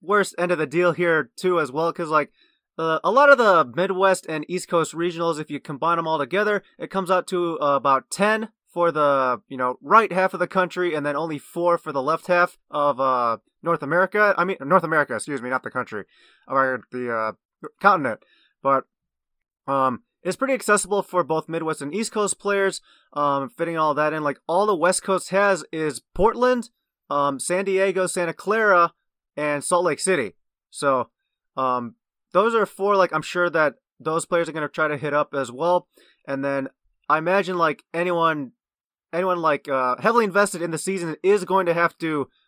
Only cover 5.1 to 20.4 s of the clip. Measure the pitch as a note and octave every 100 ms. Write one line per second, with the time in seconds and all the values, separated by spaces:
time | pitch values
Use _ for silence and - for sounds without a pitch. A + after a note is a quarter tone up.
5.1 | E3 E3+ D3+ D3+ C#3+ - C#3 D#3+ E3+ D#3+
6.1 | D#3+ C3+ F#3+ G#3 G#3 _ - D#3 F#3+ F3+
7.1 | F#3 F3 F3+ E3+ D#3+ D3 C#3 C3+ C3 -
8.1 | - G#3 A3 G#3+ _ _ F3 E3+ D3+ D3
9.1 | C3+ C3 A#2+ - C3 B2+ B2+ C#3 G#3+ G#3+
10.1 | F3+ F#3 F3+ F3 F#3+ F3 - F3 D3+ C#3+
11.1 | C#3+ E3 D3 - E3+ F3 E3+ D#3+ C#3 C3+
12.1 | D#3+ - F3 F3 - _ D3 D3 B2 C3+
13.1 | B2+ A#2+ A2 _ _ D#3+ E3 C#3 E3+ F#3+
14.1 | G#3 G#3 F3+ F3+ F#3 C3+ F#3 D#3+ D#3 C#3+
15.1 | A2+ - C#3 B2 B2+ A#2+ B2+ A#2+ G#2+ F#2
16.1 | _ _ _ - C3+ C3 B2 - B2 B2
17.1 | A2+ A2 G#2 _ _ D#3 - G3 F#3 C3
18.1 | G#2 _ _ _ _ C3+ C3+ - _ _
19.1 | _ _ _ _ _ - C3+ C3 A#2 _
20.1 | _ F3 -